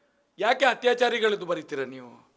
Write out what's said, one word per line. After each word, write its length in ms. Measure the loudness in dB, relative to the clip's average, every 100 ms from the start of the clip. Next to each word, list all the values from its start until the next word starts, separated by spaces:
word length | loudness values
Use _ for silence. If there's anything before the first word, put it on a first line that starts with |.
| _ _ _ -4
ಯಾಕೆ 260 | 0 4
ಅತ್ಯಾಚಾರಿಗಳಿದ್ದು 840 | 2 2 2 2 2 2 0 -2 -4
ಬರೀತೀರ 380 | -6 -6 -8
ನೀವು? 500 | -8 -10 -18 -20 _